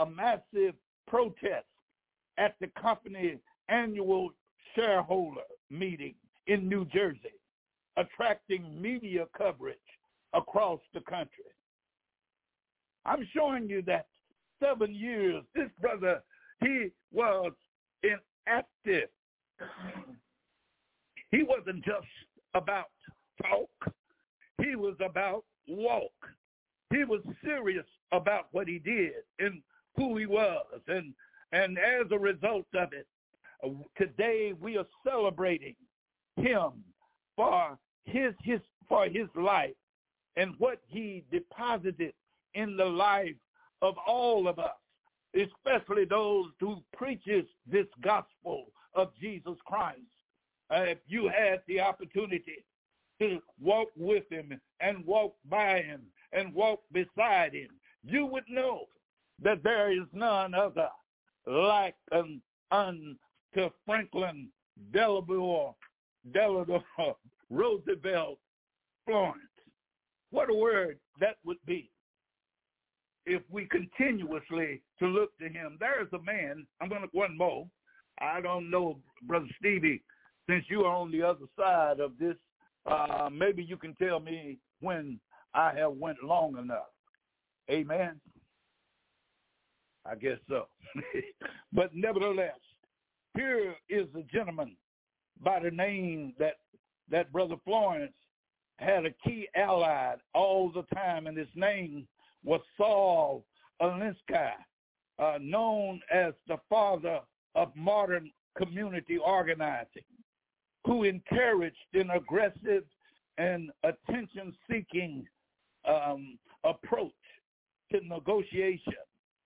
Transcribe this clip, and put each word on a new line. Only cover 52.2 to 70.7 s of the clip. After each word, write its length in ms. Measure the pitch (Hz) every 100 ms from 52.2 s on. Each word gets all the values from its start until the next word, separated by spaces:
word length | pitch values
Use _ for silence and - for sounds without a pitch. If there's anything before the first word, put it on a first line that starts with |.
| 208 175 165 156 _ _ _ _ _ -
to 180 | 214 175 - -
walk 280 | 165 220 220 156
with 280 | 180 208 -
him 300 | 165 147 135 _ -
and 240 | 185 196 165
walk 280 | 214 208 - 139
by 320 | 202 202 185
him 220 | 151 143 107 _ -
and 200 | 185 190
walk 280 | 156 220 208 _
beside 640 | 175 180 202 226 190 156
him, 140 | 143 131 _ _ _
you 220 | 131 262 277
would 180 | 262 226
know 380 | 247 254 202 - _ _ _ _ _
that 200 | 185 190
there 300 | 185 226 208
is 140 | 185 160
none 420 | 196 233 196 190
other 340 | 180 202 170 151 - _ _ _ _ 120
like 480 | 139 202 208 190 - -
un-, 280 | 165 160 139 _ _ -
unto 1000 | 196 190 170 151 135 _ _ _ 190 180 -
Franklin 640 | - 220 - - 185 151 127 _ _ - 101
Delabore, 840 | 190 226 196 175 185 180 165 139 - - _ _ _ 123
Delano 500 | 180 214 185 175 175 - -
<laughs> 180 | 151 - - _ -
Roosevelt 880 | 127 233 202 160 180 185 175 151 139 _ _ _ _ _ _ -
Florence. 360 | 214 175 285 285 _ _ _ _ _ _ _ _
What 200 | - -
a 40 |
word 440 | 214 233